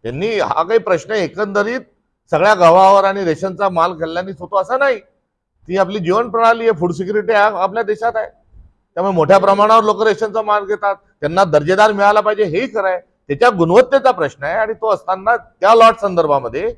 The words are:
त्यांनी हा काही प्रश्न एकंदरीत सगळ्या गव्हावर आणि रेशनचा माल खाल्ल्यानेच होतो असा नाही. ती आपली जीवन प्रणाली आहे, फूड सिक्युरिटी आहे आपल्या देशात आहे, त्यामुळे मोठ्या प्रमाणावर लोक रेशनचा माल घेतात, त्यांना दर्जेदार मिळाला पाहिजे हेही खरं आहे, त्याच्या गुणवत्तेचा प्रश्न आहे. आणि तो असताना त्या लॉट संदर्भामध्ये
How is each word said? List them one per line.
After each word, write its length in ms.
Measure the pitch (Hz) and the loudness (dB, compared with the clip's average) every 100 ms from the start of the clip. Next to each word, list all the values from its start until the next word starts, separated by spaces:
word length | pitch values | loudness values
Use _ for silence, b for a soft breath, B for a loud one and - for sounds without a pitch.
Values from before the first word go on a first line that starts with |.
त्यांनी 360 | 113 127 208 214 | -10 -6 -6 -4
हा 240 | 135 151 | -4 -4
काही 160 | 170 226 | 0 0
प्रश्न 320 | 208 175 - | 0 -4 -2
एकंदरीत 680 | 214 165 156 208 196 208 247 - _ _ _ _ | -4 -4 -6 -4 -2 -4 -6 -10 _ _ _ _
सगळ्या 220 | 156 190 | 0 2
गव्हावर 500 | 208 170 175 190 196 | 4 6 8 6 6
आणि 200 | 196 196 | 2 -2
रेशनचा 460 | 185 147 190 180 202 | -4 -4 -6 -4 -4
माल 240 | 175 170 | 0 -2
खाल्ल्यानेच 460 | 165 160 170 185 185 | -2 -8 -6 -8 -12
होतो 180 | 170 196 | -4 -4
असा 200 | 190 254 | -2 -2
नाही. 220 | 277 226 | -2 -2
ती 800 | _ _ _ _ _ _ - 185 | _ _ _ _ _ _ -8 -2
आपली 220 | 185 208 | -2 -2
जीवन 300 | 165 196 233 | -2 -2 -2
प्रणाली 340 | 196 226 233 | 0 0 2
आहे, 160 | 226 180 | 0 -2
फूड 120 | 175 | -4
सिक्युरिटी 420 | 175 185 208 202 | -6 -6 -6 -2
आहे 240 | 214 208 196 | 2 2 0
आपल्या 260 | 190 214 | -4 -4
देशात 320 | 208 214 226 226 | -6 -4 -4 -6
आहे, 140 | - _ _ - - _ _ | -10 _ _ -20 -20 _ _
त्यामुळे 200 | - 190 180 | -6 -2 0
मोठ्या 220 | 151 196 | 4 4
प्रमाणावर 460 | 196 196 214 226 | 4 2 4 4
लोक 180 | 214 202 | 2 0
रेशनचा 380 | 220 220 220 214 | 0 -2 -4 -4
माल 240 | 214 208 196 | -2 -4 -2
घेतात, 300 | 208 202 196 _ _ | -4 -4 -6 _ _
त्यांना 240 | 147 175 | -4 0
दर्जेदार 480 | 196 151 147 190 214 | 2 2 2 2 2
मिळाला 300 | 202 202 208 | 4 2 2
पाहिजे 220 | 208 208 | 0 -2
हेही 240 | 202 160 254 | -2 -2 -4
खरं 200 | 208 190 | -4 -4
आहे, 120 | 180 | -4
त्याच्या 500 | _ _ _ 143 247 | _ _ _ 0 2
गुणवत्तेचा 640 | 196 165 190 254 269 262 | 2 2 4 4 2 0
प्रश्न 320 | 247 147 - | 0 -4 -6
आहे. 120 | 139 190 | -6 -4
आणि 180 | 214 | -4
तो 160 | 220 220 | -4 -4
असताना 460 | 190 - 185 196 233 | -4 -4 -6 -2 -4
त्या 380 | - _ 190 233 | -4 _ 2 6
लॉट 220 | 226 226 | 6 4
संदर्भामध्ये 760 | 202 175 156 143 120 127 214 | -4 -2 0 -2 -2 -8 -8